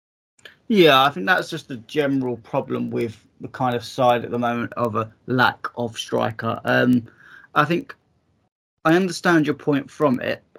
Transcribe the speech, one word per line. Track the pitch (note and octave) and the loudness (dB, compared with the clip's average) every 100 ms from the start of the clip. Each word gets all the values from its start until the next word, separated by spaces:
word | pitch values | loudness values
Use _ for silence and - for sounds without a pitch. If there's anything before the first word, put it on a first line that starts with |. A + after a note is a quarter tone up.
| _ _ _ _ - _ _ | _ _ _ _ -20 _ _
Yeah, | G#3+ D#3+ C3+ | 6 8 8
I | C#3 | 4
think | D3+ F#3+ | 0 0
that's | F3 E3+ | 0 0
just | E3 - | -10 -10
the | B2+ | -16
general | A2 D3+ C#3+ C#3 B2+ A#2 | -8 -2 0 0 -2 -6
problem | - C#3 B2+ B2 A#2+ | -6 -6 -4 -6 -4
with | A#2+ A#2 G#2+ _ _ | -4 -6 -8 _ _
the | A#2+ | -18
kind | - B2+ A#2+ | -4 -2 -2
of | |
side | A2+ - B2 A#2+ | -6 0 2 2
at | A2 | -2
the | A#2+ | -4
moment | A#2+ A#2+ A#2 | -2 -4 -6
of | - A#2+ A2 | -4 -4 -2
a | A2 _ - | -6 _ -4
lack | B2+ A#2 - - - | 0 2 0 -12 -8
of | A#2+ A#2 | -8 -8
striker. | - A#2+ A#2 A2 A2+ - - | -6 -2 -2 -4 -6 -6 -2
Um, | B2+ B2 B2 A2+ _ - - - - | 0 2 2 0 _ -20 -20 -6 -2
I | D3 | 0
think | F3 - - _ _ _ _ _ _ _ _ - | -2 -4 -20 _ _ _ _ _ _ _ _ 2
I | E3+ | 2
understand | F#3+ - F#3 E3 D3+ | 2 -2 2 2 2
your | D3 | -2
point | - C#3+ - | -2 -2 -4
from | - D3+ B2 | -2 0 0
it. | - - _ | -2 -6 _